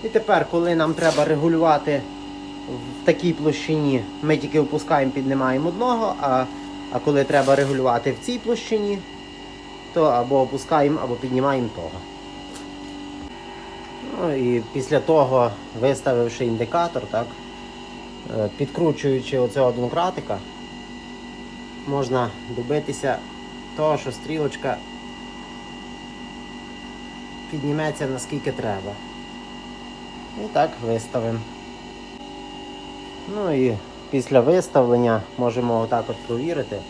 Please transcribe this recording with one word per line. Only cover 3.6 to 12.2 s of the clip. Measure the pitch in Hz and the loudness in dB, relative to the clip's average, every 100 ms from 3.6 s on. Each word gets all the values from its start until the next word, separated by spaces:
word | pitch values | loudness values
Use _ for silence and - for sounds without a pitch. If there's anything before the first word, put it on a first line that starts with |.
| - 156 147 131 101 - | 0 2 4 2 0 -4
ми | 151 151 | 2 2
тільки | 143 151 | 4 2
опускаємо, | 139 151 - 156 135 | 4 0 2 4 4
піднімаємо | 139 131 135 131 131 160 | 0 0 2 2 2 0
одного, | 180 247 233 220 - | 0 2 2 0 0
а, | 139 131 127 - - - - | 2 2 2 -4 -12 -12 -6
а | - | -2
коли | - 143 | 4 4
треба | 135 147 135 135 | 6 4 6 6
регулювати | 139 135 127 117 135 | 6 4 4 4 2
в | 127 - | -2 -4
цій | 240 | -4
площині, | 220 233 - 220 202 202 - - - - - - - - - | 0 -2 0 0 0 -2 -6 -14 -16 -16 -14 -16 -16 -16 -4
то | 170 | 4
або | 156 120 123 135 | 4 4 4 4
опускаємо, | 127 131 - 156 143 156 | 4 0 2 4 4 4
або | 120 120 | 0 -2
піднімаємо | 131 127 139 135 117 - | 0 2 4 2 0 -4
того. | 80 90 - - | -8 -10 -12 -14